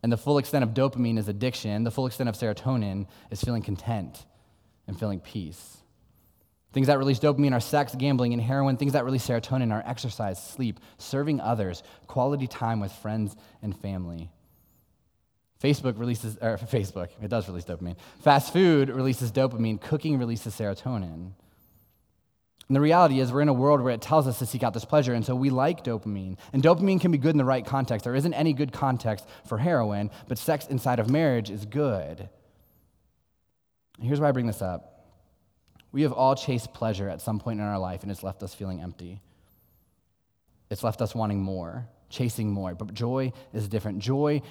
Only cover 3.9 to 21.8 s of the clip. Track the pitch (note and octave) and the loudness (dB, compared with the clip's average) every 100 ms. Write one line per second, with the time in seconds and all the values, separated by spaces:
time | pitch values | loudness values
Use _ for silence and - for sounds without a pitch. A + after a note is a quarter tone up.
3.9 | A2+ D#2 - - _ _ _ _ _ - | -4 -6 -12 -20 _ _ _ _ _ -12
4.9 | F#2+ A2 F#2+ - A2 E2 E2+ - - _ | -6 -4 -6 -8 -10 -10 -12 -20 -20 _
5.9 | _ _ _ _ _ _ _ _ - C3+ | _ _ _ _ _ _ _ _ 0 4
6.9 | C#3+ C3+ B2+ D3+ C#3 C#3+ B2+ A#2 D3 C#3 | 4 4 4 4 4 4 2 2 0 0
7.9 | C3 C#3 C3 B2 A#2+ A2+ C3+ C#3 C3 C#3+ | -2 0 2 2 0 0 2 2 2 2
8.9 | C#3 B2 C3 - A#2+ - C3 A#2+ G#2+ - | 2 2 -2 0 -2 0 0 2 0 -2
9.9 | A#2+ B2+ - G#2 F#2 - - B2 G2+ - | -6 -8 -4 -4 -6 -10 -4 -4 -4 -12
10.9 | - - C#3 D3 C#3+ A2 A#2 G2 F2 - | -20 -6 -2 0 0 0 0 0 -4 -12
11.9 | - - - B2+ C#3+ C3 - A#2 A2+ G2+ | -20 -8 -2 0 0 -4 -4 -2 -2 -4
12.9 | - G#2+ A2 G#2 - - _ G#2+ F#2 G2+ | -6 -6 -2 -4 -6 -20 _ -8 -8 -6
13.9 | F#2+ F2 E2+ E2 _ _ _ _ _ _ | -6 -8 -10 -12 _ _ _ _ _ _
14.9 | _ _ _ _ _ _ _ C#3 C#3+ C3 | _ _ _ _ _ _ _ 0 2 0
15.9 | G#2+ A#2+ A#2+ A2+ G#2 A2+ A2 A2+ B2 F#2+ | -2 -2 -2 -4 -4 -2 -2 -2 -2 -2
16.9 | G2 F2 - G#2+ A#2 F#2+ F2+ F2 F2 F2+ | -6 -10 -8 -4 -4 -4 -8 -8 -8 -8
17.9 | F2 - - - C#3 - E3+ F#3 D#3 C3+ | -10 -14 0 6 6 4 4 6 6 4
18.9 | B2+ C3 A#2+ B2 G#2+ C3 A#2 A2+ A2 - | 2 0 0 0 2 2 2 0 0 -2
19.9 | D3+ D#3 C#3+ A#2+ A#2 - - G#2 G2 - | -2 0 0 0 -4 -6 -4 -4 -4 -4
20.9 | A#2+ F2+ D#2+ F2+ F#2+ _ _ _ _ | -4 -4 -8 -12 -14 _ _ _ _